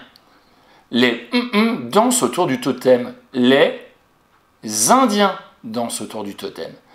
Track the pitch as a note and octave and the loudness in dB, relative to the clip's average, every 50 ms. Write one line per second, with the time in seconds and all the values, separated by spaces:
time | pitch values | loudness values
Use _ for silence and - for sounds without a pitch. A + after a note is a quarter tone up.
0 | - - _ _ _ _ _ _ _ _ _ _ _ _ _ _ _ _ - A#2+ | -16 -20 _ _ _ _ _ _ _ _ _ _ _ _ _ _ _ _ 0 2
1 | B2 B2 A#2 - - - - B3 A#3+ - - G#3 A3 A3+ A#3+ F3 B2+ A#2 C#3+ G3+ | 2 2 2 -2 -6 -4 -4 -4 -4 0 0 0 0 0 0 -4 -8 -2 0 2
2 | A3+ B3+ B3 - - A2 - - F3+ D3+ C3 B2+ - C#3+ B2 B2 - B2+ B2+ A#2+ | 2 2 2 0 0 -2 0 -2 -2 -2 -2 -2 -2 -4 -4 0 4 4 4 4
3 | A#2+ A2+ - - _ _ - B2+ B2 B2 C#3+ C#3+ E3 A#3+ - - - - _ _ | 2 -2 -12 -16 _ _ -2 0 2 4 4 4 4 2 2 -4 -12 -20 _ _
4 | _ _ _ _ _ _ _ _ _ _ _ _ - A2 G#2+ G#2+ - E3+ A3+ C4 | _ _ _ _ _ _ _ _ _ _ _ _ -12 -8 -4 -2 2 4 4 4
5 | C4+ A#3 G3+ G#3 G3+ F#3+ F#3+ - - - _ _ - A2+ A2 A#2+ A#2 A#2 - - | 4 2 2 2 2 0 0 -4 -10 -20 _ _ -16 -10 -6 -6 -6 -6 -6 -8
6 | G#2+ G2+ - A2 G#2 G2+ F#2+ - - G2 - - D#2+ D#2 - - _ _ _ | -10 -10 -10 -10 -10 -10 -10 -10 -12 -12 -10 -12 -12 -14 -14 -18 _ _ _